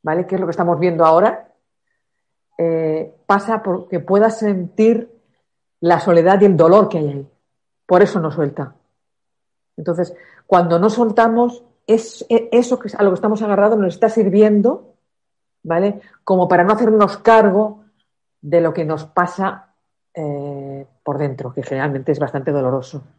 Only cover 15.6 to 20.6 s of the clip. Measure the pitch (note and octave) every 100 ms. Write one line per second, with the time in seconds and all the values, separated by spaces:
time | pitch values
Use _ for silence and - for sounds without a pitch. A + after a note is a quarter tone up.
15.6 | D#3+ E3 G3+ G#3 _ _ - F#3+ F3+ F3+
16.6 | F3+ A3 A#3 G#3+ G3+ - - A3+ G#3 F#3+
17.6 | G#3+ - _ _ _ _ _ _ D3 E3+
18.6 | E3 D#3+ D#3 D#3 D#3 - F3+ - F#3+ -
19.6 | _ _ _ _ _ E3+ D3+ C#3+ C#3+ C#3